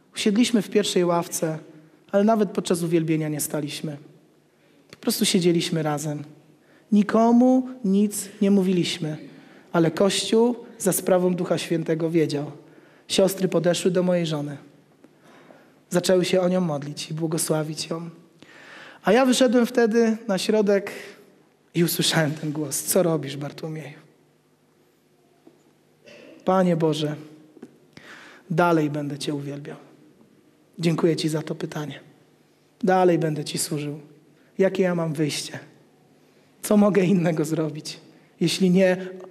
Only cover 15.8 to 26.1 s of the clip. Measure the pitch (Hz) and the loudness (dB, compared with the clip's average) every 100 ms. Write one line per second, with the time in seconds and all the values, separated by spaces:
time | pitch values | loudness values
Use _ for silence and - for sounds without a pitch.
15.8 | _ 175 175 185 180 185 180 185 175 143 | _ -2 2 2 2 0 2 0 -2 -4
16.8 | 143 147 - 160 160 165 - 156 156 151 | -8 -12 -10 -6 -4 -4 -2 -2 -4 -8
17.8 | - 165 170 - - _ - - - - | -8 -10 -10 -16 -20 _ -20 -20 -20 -20
18.8 | - - - 226 262 240 254 254 233 247 | -20 -6 2 4 4 4 4 4 2 2
19.8 | 233 233 226 220 - 185 - 214 208 208 | 2 4 2 0 -2 -2 0 2 2 0
20.8 | 202 - - - - _ _ _ _ 160 | -2 -10 -16 -20 -20 _ _ _ _ -2
21.8 | 165 - - 160 151 156 156 147 143 - | 0 0 0 0 0 -2 -6 -6 -6 -6
22.8 | - 196 170 160 135 143 143 - 160 156 | -2 0 2 0 -4 -8 -10 -10 -12 -10
23.8 | 151 - - _ _ _ _ _ _ _ | -14 -18 -20 _ _ _ _ _ _ _
24.8 | _ _ _ _ _ _ - _ _ _ | _ _ _ _ _ _ -20 _ _ _
25.8 | _ _ - | _ _ -20